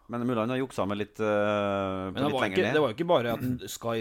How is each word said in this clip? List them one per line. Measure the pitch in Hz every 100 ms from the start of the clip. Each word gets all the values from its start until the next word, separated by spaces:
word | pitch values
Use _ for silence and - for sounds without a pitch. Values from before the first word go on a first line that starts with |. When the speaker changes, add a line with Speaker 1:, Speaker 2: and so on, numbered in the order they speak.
| -
Speaker 1:
Men | 120
det | 120
er |
mulig | 117
han | 110
har | 127
juksa | 131 - 95
med | 104
litt, | 101 -
eh, | 110
på | 104 104 104 101 98 98 95 95
Speaker 2:
Men | 98
han | 143
Speaker 1:
litt | 131
Speaker 2:
var |
Speaker 1:
lenger | 110 131
Speaker 2:
ikke, | 113
Speaker 1:
ned. | 151
Speaker 2:
det |
var | 135
jo | 110
ikke | 170
bare | 160 117
at | 113 127
han | 123 98
skal | - 117 113